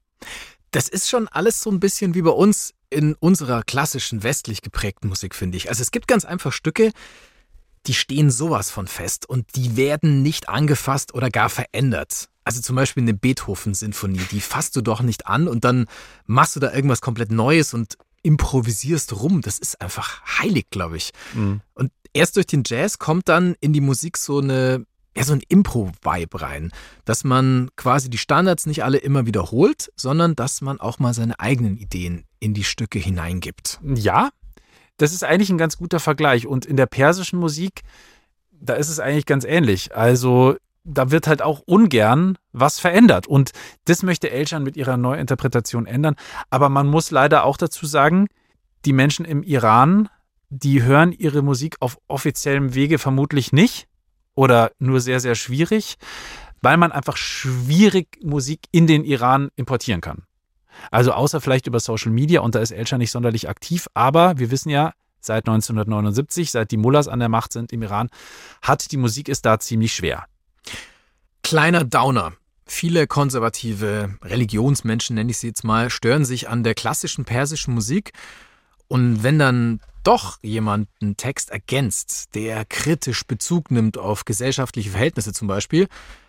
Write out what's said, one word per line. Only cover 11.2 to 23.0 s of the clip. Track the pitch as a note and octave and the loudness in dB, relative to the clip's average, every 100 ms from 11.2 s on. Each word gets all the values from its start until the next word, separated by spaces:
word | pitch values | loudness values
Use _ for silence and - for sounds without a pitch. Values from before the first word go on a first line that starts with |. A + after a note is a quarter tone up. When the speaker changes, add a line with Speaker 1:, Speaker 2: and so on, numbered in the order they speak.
| B2+ | -2
Speaker 1:
gar | A2 A2 | 0 0
verändert. | - B2 A2 C3+ E2+ - - - _ | -2 -6 -2 0 -2 -4 -10 -12 _
Also | - A#2+ | -8 -6
zum | - B2+ | -4 0
Beispiel | C3+ - | 0 0
eine | A#2 | 0
Beethoven-Sinfonie, | G2+ B2+ C3 - F#2+ G#2+ G2 G#2+ - G2+ F#2 F#2 | 0 0 -2 -4 -6 -6 -6 -6 -6 -4 -4 -4
die | G#2 | -6
fasst | - - D#3 C3 | -6 -6 -4 -4
du | |
doch | A2 A2 | -2 0
nicht | A#2+ - - | 0 -2 -2
an | A2+ E3+ | 0 0
und | A#2 | 0
dann | B2 B2 A2+ - - - - | 2 2 0 -8 -20 -14 0
machst | A#2+ D#3 | 2 2
du | C#3+ | 0
da | C3+ | -2
irgendwas | C#3 C#3 B2 | 0 0 0
komplett | - A#2 A2 | -2 -4 -2
Neues | A2+ A#2+ D#3+ D3 | 0 2 2 2
und | A#2+ A2 - _ _ | -4 -8 -12 _ _
improvisierst | E3+ D3+ - C3 A#2 G#2 C3+ E3 - G2 | 2 2 2 0 0 -4 -4 -4 -4 -4
rum. | C#3+ F#3 | 0 0
Das | - - | -2 -6
ist | - - | -8 -8
einfach | F#2+ - - - - - | -10 -8 -10 -10 -6 -2
heilig, | - D#3 - | 0 -2 -2
glaub | G2+ E2 | -6 -6
ich. | E2 - - - | -8 -10 -14 -10
Speaker 2:
Mhm. | A#2+ G2+ G2+ - | -4 -2 -4 -8
Speaker 1:
Und | - C3 - _ | -6 -6 -6 _
erst | C#3+ F3 G3+ | 0 2 2
durch | - | 0
den | D3 | 0
Jazz | A2+ A#2+ G3+ | 0 -2 -4
kommt | - | -4